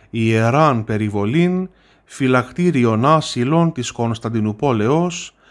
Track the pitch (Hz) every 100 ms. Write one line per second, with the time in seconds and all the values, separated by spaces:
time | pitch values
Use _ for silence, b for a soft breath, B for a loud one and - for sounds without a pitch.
0 | b 117 113 113 113 139 156 117 110 107
1 | 107 101 101 151 175 185 185 b b b
2 | b - 131 127 120 - 175 139 117 110
3 | 135 156 - 123 123 160 165 160 120 -
4 | 117 113 113 113 107 107 143 110 110 156
5 | 175 170 - b b